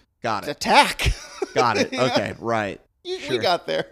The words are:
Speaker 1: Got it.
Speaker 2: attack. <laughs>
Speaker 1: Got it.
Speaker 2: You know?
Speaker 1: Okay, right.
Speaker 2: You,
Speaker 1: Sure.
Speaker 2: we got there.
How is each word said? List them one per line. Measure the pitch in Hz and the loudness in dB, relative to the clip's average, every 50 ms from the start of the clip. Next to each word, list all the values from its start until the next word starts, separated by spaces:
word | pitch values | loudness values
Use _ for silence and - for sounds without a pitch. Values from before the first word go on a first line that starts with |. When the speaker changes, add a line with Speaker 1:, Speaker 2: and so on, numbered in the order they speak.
| _ _ _ _ | _ _ _ _
Speaker 1:
Got | - 117 107 98 - - | -4 -4 -4 -2 -4 -6
it. | |
Speaker 2:
attack. | 143 - - 226 208 285 247 180 - - - - - - - - | -8 -4 0 4 6 6 6 4 2 -2 0 -2 -2 -2 -6 -14
<laughs> | - - - - - | -8 -8 -8 -2 0
Speaker 1:
Got | 135 123 117 107 - | 2 2 4 4 2
it. | - - | 0 -2
Speaker 2:
You | 262 180 | 0 0
know? | 127 | 0
Speaker 1:
Okay, | 131 247 277 101 101 90 - | 2 2 0 -2 -2 -6 -6
right. | - 113 117 110 104 95 - - _ _ _ _ - | -4 -2 0 0 -2 -2 -6 -10 _ _ _ _ -10
Speaker 2:
You, | 349 370 - | -8 -8 -8
Speaker 1:
Sure. | 277 285 190 | -6 -4 -4
Speaker 2:
we | - | -2
got | - 185 175 170 - | 0 0 0 0 -2
there. | 170 160 160 156 - | -4 -4 -4 -4 -6